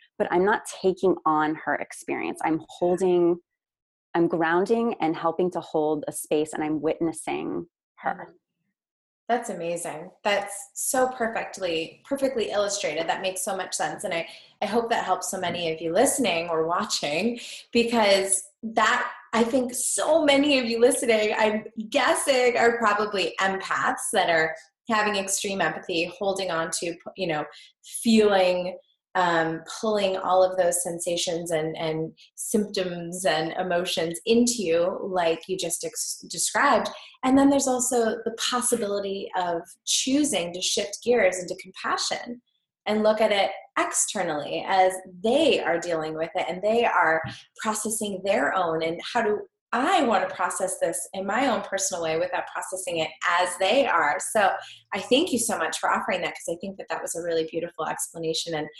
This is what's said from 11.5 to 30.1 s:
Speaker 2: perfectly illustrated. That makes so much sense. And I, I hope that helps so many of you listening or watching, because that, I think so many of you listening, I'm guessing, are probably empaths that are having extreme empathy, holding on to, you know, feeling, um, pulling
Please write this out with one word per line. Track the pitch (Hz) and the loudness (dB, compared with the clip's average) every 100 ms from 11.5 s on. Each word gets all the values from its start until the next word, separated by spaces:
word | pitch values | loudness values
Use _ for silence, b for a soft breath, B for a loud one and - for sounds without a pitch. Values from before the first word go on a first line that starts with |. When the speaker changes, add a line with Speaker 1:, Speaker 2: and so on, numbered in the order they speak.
| - 180 160 160 - - | -6 -4 -2 -4 -10 -8
Speaker 2:
perfectly | 277 262 233 - | -2 0 0 -2
illustrated. | 202 202 - 175 151 175 | 0 0 -2 -2 -2 -2
That | 165 | -2
makes | 185 185 | -4 -4
so | - | -4
much | 175 165 | -6 -6
sense. | - 156 160 | -4 -4 -4
And | 196 | -6
I, | 170 - B B B | -6 -6 B B B
I | 208 | -2
hope | 226 233 | 0 0
that | 202 | -2
helps | 185 175 - | 0 -2 -2
so | 190 | -4
many | 175 175 165 | -4 -2 -4
of | 160 | -2
you | 165 | 0
listening | 185 269 - 208 165 170 | 4 4 4 0 0 0
or | 160 160 | 0 0
watching, | 180 214 - 147 156 226 240 B B B | 0 -2 -4 -2 0 -2 -2 B B B
because | 240 233 233 202 196 190 - - _ | 2 2 2 4 4 2 -2 -4 _
that, | 226 226 220 247 - - - | -4 2 4 2 -2 -8 -4
I | 226 | 0
think | 233 269 233 | 2 2 0
so | - - - 285 320 | -4 -4 0 4 4
many | 294 277 294 262 | 6 6 6 4
of | |
you | 233 226 | 2 4
listening, | 247 277 240 220 214 220 | 6 6 2 2 2 2
I'm | 214 214 - - 214 | 2 0 -4 -10 -2
guessing, | 277 254 - 294 254 247 240 | 2 2 2 2 4 4 4
are | 233 233 | 2 4
probably | 220 214 208 202 170 - | 2 2 0 -2 -2 0
empaths | 190 190 - 135 - - - | 0 -2 -4 -2 0 -2 0
that | 202 170 | 2 4
are | 165 160 B B _ - | 2 0 B B _ -2
having | 214 214 196 | 0 2 -2
extreme | 190 - 202 196 | -2 -4 -4 -2
empathy, | 160 - - 165 175 - | -2 -2 -4 -2 -2 -2
holding | 196 190 180 | -2 -2 -2
on | 165 170 - | -2 -4 -4
to, | 175 170 - - | -6 -8 -14 -6
you | 180 | -4
know, | 151 151 B B _ - - | -4 -6 B B _ -16 -4
feeling, | 233 220 208 190 180 180 175 - b b _ | 4 6 8 6 4 2 -2 -10 b b _
um, | 185 175 165 160 160 - - | 0 2 2 0 -4 -8 -4
pulling | 220 208 190 | -2 0 0